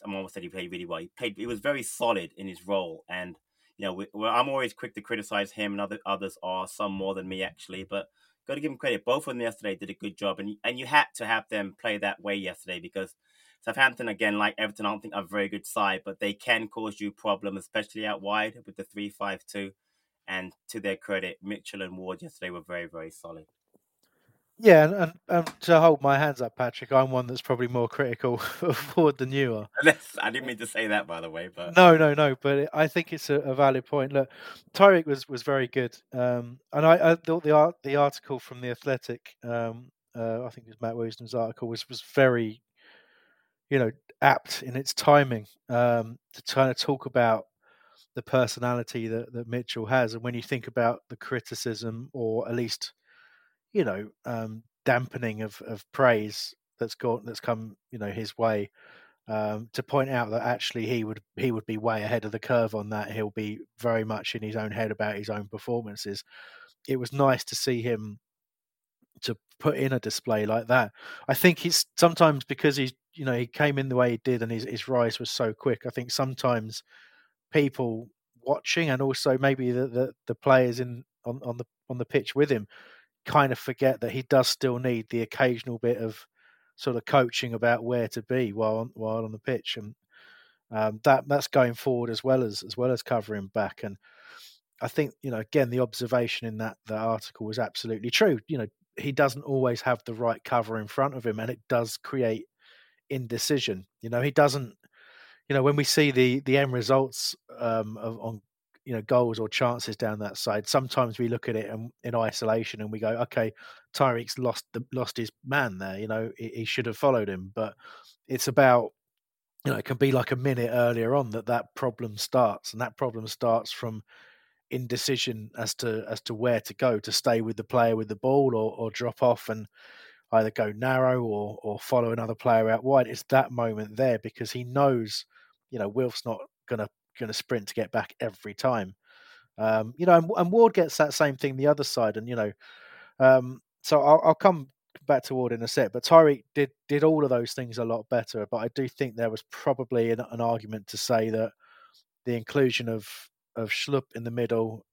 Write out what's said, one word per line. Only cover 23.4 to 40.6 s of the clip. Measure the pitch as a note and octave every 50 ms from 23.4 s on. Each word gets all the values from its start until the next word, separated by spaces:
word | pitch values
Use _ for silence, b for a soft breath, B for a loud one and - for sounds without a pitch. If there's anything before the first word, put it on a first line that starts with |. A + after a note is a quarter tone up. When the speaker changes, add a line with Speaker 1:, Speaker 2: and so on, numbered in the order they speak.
| D#2 _ _ _ _ _ _ _ _ _ _ _ _ _ _ _ _ _ _ _ _ _ _ -
Speaker 2:
Yeah, | A3+ A3 F3 D#3 D3+
and, | D#3 G3
and, | G3+ F3 D#3+ - - _ -
and | F3+ E3+ E3 - - -
to | - - E3+ D#3+
hold | D#3+ E3 D#3 C3
my | C#3 C#3 C#3 C3+
hands | D3+ D3 C3+ B2+
up, | B2+ A2+ _ -
Patrick, | B2+ A#2+ - - C3 -
I'm | C#3 C3 C3 C3
one | C3 B2+ B2+ A#2+
that's | B2+ B2
probably | - - C3+ A#2+ B2+ A#2+
more | B2 B2 A#2+ A2+
critical | - - C#3+ B2 A#2 - - B2+ A#2+ A2+ - -
<laughs> | - -
of | - F3 C3 - - - - -
Ward | E3 D3+ C#3 -
than | C3 B2+
you | C3+ C#3 C#3 B2 A2+
are. | G#2+ G#2 - -
Speaker 1:
<laughs> | - -
That's, | - - - - - - -
I | - A2+
didn't | A2+ C3 B2+ B2+
mean | A#2+ G#2
to | A#2 A2
say | - - A2+ G#2+
that, | G#2 G#2 - -
by | E2+ E2
the | E2+ E2
way. | D#2+ E2 E2+ F#2 -
But | - - - - F#3
Speaker 2:
No, | F#3 F3 E3
no, | D#3+ D#3+ D3+ C#3+
no, | D3 D3+ C#3+ C3 -
but | - C#3+ C#3 C#3
it, | C#3+ D3+ -
I | D3+ D#3 D#3
think | - F3 E3 -
it's | E3 D#3 - -
a, | C#3+
a | D3+ - C#3+ C3
valid | C3 C#3+ C3+ C3 C3 -
point. | - - C#3+ C3 C#3+
Look, | C#3+ C#3 C3 - B B B B B B B B -
Tyrick | - G3 G3+ F#3+ F3 D#3+
was, | D#3 C#3 C3 - -
was | C#3 A#2+ -
very | D3+ C#3 C3+ C3 A#2+
good. | - C3 B2 A#2 - - _ _ -
Um, | B2+ B2 B2 B2 B2 A#2+ A#2+ B2 C3 _ _ -
and | D3 D#3
I, | D#3+ E3 F3 D#3+ E3
I | E3+
thought | E3 - - D#3+ F3 E3
the | D3+
art-, | D3+ D3+ D3+ E3+ F3 _ -
the | C#3 C#3
article | C#3+ C#3+ C#3+ - - _ - C#3 B2
from | - - C3 B2
The | B2 B2
Athletic, | A#2+ - - C#3+ C3+ B2 - - A#2+ A#2+ - - - _ -
um, | A#2+ A#2 A#2 A#2 A2+ A2+ A#2 B2+ - _ _ _ _ -
uh, | A#2 A#2 A2+ A2+ A#2 B2+
I | A#2+
think | - B2